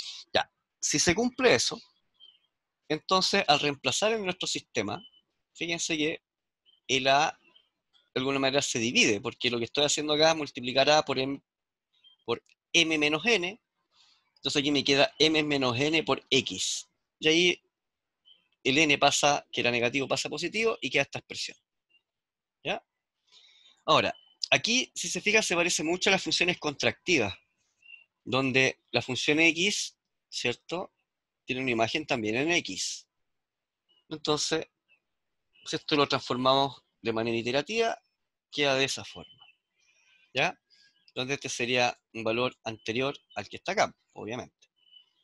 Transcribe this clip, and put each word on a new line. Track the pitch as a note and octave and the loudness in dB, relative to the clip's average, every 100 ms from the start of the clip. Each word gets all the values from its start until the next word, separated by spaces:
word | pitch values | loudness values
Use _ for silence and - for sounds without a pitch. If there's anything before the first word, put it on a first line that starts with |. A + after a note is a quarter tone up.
| - - - | -14 -16 -4
Ya, | - - _ _ _ | -2 -2 _ _ _
si | - D3 | -2 2
se | F3+ | 2
cumple | F3 B3 - B3 | 2 -2 0 2
eso, | B2+ - - - _ _ _ - _ _ _ _ _ - | 4 2 -6 -14 _ _ _ -20 _ _ _ _ _ -8
entonces | D3+ - F#3+ - G3+ - | -6 2 2 4 0 2
al | C#3+ | 2
reemplazar | D3 C3+ C3 - G#3+ | 2 -2 -2 0 0
en | A3+ | 0
nuestro | F#3 - D#3+ | -2 -6 -6
sistema, | C#3 - - G3+ - - _ _ _ _ | -6 -4 -4 -4 -6 -10 _ _ _ _
fíjense | - E3 E3+ - D#3+ | -10 -6 -4 -2 -2
que | D3+ - _ _ _ _ _ _ - | -2 -4 _ _ _ _ _ _ -2
el | C3 C3+ | 0 4
A | C#3 D#3+ - _ _ _ _ _ _ _ | 4 2 -4 _ _ _ _ _ _ _
de | B2+ | -4
alguna | C3 C#3 | -2 0
manera | C3+ C#3 | 0 0
se | - B2+ | 0 -2
divide, | A2+ G#3+ E3+ G2+ | 0 2 2 2
porque | A#2 - B2+ | -2 -4 -2
lo | A#2+ | -2
que | |
estoy | A#2 C#3+ | -2 0
haciendo | C#3+ - D3+ | 0 0 0
acá | D3+ D#3+ | 2 2
es | E3 | 2
multiplicar | C#3+ - B2 B2+ C#3 | -4 -8 -2 2 4
A | D3+ | 4
por | D3 C3 | 2 -2
M, | C3 C#3 _ _ _ _ _ _ _ _ - | -4 -6 _ _ _ _ _ _ _ _ -6
por | A#2 - _ _ | -6 -6 _ _
M | E3+ D#3+ D#3 | 2 2 2
menos | D3 D#3 | 2 2
N, | G#3+ G#3+ F3 A3 _ _ _ _ _ _ _ _ | 2 0 0 -10 _ _ _ _ _ _ _ _
entonces | C#3 D3 | -4 -2
aquí | C#3+ | 0
me | C#3+ | 0
queda | B2+ C#3 C#3 - | 2 4 4 4
M | D#3 D#3 | 4 4
menos | D3+ C#3+ B2+ A#2 | 0 0 0 0
N | D3 D#3+ | 0 0
por | - C3+ - | 0 -2 0
X. | C3 G#2 F#2 - - - _ _ _ | 0 0 -6 -6 -6 -10 _ _ _
Y | D#3 | 2
ahí | E3 F3+ - _ _ _ _ _ _ _ _ _ _ | 4 4 0 _ _ _ _ _ _ _ _ _ _
el | C3 C#3 | 0 2
N | D#3 C#3 | 4 4
pasa, | C#3+ - D3 D3 - | 2 2 2 0 -2
que | - | -2
era | A#2+ | 0
negativo, | A#2+ A#2+ C#3 C3 | 0 0 -2 -2
pasa | C#3 C#3+ | -4 -4
a | |
positivo | D3+ E3+ G#3+ A3+ - | -6 -6 -2 -2 -4
y | C3 | -2
queda | D3 | -2
esta | C#3 B2+ | -2 -6
expresión. | - F#2+ - - _ _ _ _ _ _ _ _ _ _ | -12 -12 -12 -14 _ _ _ _ _ _ _ _ _ _
¿Ya? | D3 G#3 - _ _ _ _ _ _ _ _ _ - | -8 -8 -10 _ _ _ _ _ _ _ _ _ 2
Ahora, | C#3 F#2+ - _ _ - | 4 4 -4 _ _ 0
aquí, | C#3 G#3+ B3 - | 0 2 -2 -2
si | - F3 | -8 -8
se | F3+ | -4
fija, | G#3+ G#3+ | 0 0
se | - E3+ | 2 0
parece | E3+ - | 0 -2
mucho | D#3 F3+ G#3 | -2 0 2
a | |
las | F#3+ | 0
funciones | D#3+ - F3+ F3 | 0 0 0 -2
contractivas, | D3+ C#3 A#2 - - D#3 G2+ - _ _ _ _ - - _ _ | -6 -2 -2 -2 0 2 2 -4 _ _ _ _ -20 -20 _ _
donde | - B2+ C3+ B2+ C3 - _ | -4 -2 2 2 2 0 _
la | A#2 | -4
función | - B2 - D3+ | -4 -2 0 4
X, | E3 D#3+ G3 - - - _ _ _ | 4 4 0 -2 -6 -12 _ _ _
¿cierto?, | - B2 A#2 - E3+ - _ _ _ _ _ - | -6 -6 -6 -8 -10 -10 _ _ _ _ _ -10
tiene | B2+ | -6
una | C3 | -2
imagen | A2+ A2+ - D3+ | 0 0 -2 -4
también | C3 G#2+ A#2 | -4 -2 -2
en | D#3 | 0
X. | E3+ - F2+ - - - _ _ _ _ _ _ _ _ _ _ | -2 -2 -8 -8 -10 -16 _ _ _ _ _ _ _ _ _ _
Entonces, | D#3 D3+ D3+ - D#3+ - _ _ _ _ _ _ _ _ _ | -8 -2 -2 0 -4 -4 _ _ _ _ _ _ _ _ _
si | - D#3 | -10 -8
esto | - D3 | -2 2
lo | C#3 | 2
transformamos | C3+ - B2+ C3 C3+ C#3 - _ _ | 0 -2 0 2 4 2 -4 _ _
de | A2+ | -4
manera | A2+ A#2 A#2 | -2 -2 -2
iterativa, | A#2 C#3 D3 A3+ A3+ - _ _ _ _ _ | -2 -2 -2 -2 -2 -4 _ _ _ _ _
queda | - C#3+ C3 | -2 0 2
de | |
esa | C3+ - | 0 -2
forma, | G2+ F2+ - _ - _ _ _ _ _ _ _ _ | -10 -16 -18 _ -20 _ _ _ _ _ _ _ _
¿ya? | B2+ E3+ - _ _ _ _ _ | -2 -2 -4 _ _ _ _ _
Donde | B2+ B2+ | -8 -6
este | C#3 B2+ | -6 -6
sería | - A#2+ B2+ B2 - _ | -4 0 2 0 -2 _
un | A2+ | -6
valor | A2 A#2 B2+ - | -2 0 -2 -4
anterior | A2+ A2 - A2+ C3+ C#3+ _ | -10 -8 -6 -4 -4 -6 _
al | - G#2 | -14 -12
que | F#2 | -12
está | - | -4
acá, | G3 C3+ - _ | 0 0 -2 _
obviamente. | G#2 G#2 A#2+ D#2 _ _ _ _ - _ _ | -14 -10 -10 -12 _ _ _ _ -20 _ _